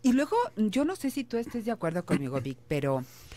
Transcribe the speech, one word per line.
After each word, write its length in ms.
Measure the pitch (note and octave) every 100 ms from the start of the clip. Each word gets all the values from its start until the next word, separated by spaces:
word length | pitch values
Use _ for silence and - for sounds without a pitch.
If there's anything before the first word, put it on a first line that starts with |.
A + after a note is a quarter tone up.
Y 100 | C4
luego, 220 | B3+ D4 A4+ A#4+ -
yo 280 | G#3+ B3+
no 120 | D4 F#4+
sé 140 | C#4
si 120 | C#4
tú 140 | A#3+ A#3
estés 280 | A#3 A#3+ G#3+
de 40 |
acuerdo 340 | A3 E3 F3
conmigo, 360 | F3 - C3+ C3+
Vic, 180 | C3 B2+ -
pero, 380 | D3 C#3 C3+ B2+ - -